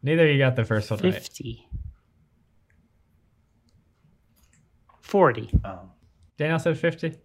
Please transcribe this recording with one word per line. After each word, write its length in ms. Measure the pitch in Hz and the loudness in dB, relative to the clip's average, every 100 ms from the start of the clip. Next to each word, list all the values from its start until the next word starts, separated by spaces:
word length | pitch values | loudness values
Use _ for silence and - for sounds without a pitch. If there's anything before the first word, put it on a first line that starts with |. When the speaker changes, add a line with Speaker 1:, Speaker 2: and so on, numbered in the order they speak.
Speaker 1:
Neither 220 | 131 165 160 | 0 4 4
of 40 | |
you 60 | 143 | 4
got 180 | 135 123 | 2 2
the 80 | |
first 280 | 110 110 104 | 0 0 -2
one 80 | 107 | -2
right. 120 | 180 | 0
Speaker 2:
Fifty. 540 | - - - - - _ - - - _ _ _ _ _ _ _ _ _ _ _ _ _ _ _ _ _ _ _ _ _ _ _ _ _ _ _ _ _ _ | -2 -8 -14 -14 -14 _ -14 -14 -18 _ _ _ _ _ _ _ _ _ _ _ _ _ _ _ _ _ _ _ _ _ _ _ _ _ _ _ _ _ _
Forty. 480 | - 202 170 113 107 - | -2 4 4 2 -2 -2
Speaker 3:
Oh. 160 | 101 92 95 _ _ _ _ _ | -2 -14 -18 _ _ _ _ _
Speaker 1:
Daniel 220 | 151 160 | -4 -2
said 180 | 165 160 | -2 0
fifty? 380 | 170 165 165 - | -2 -4 -8 -10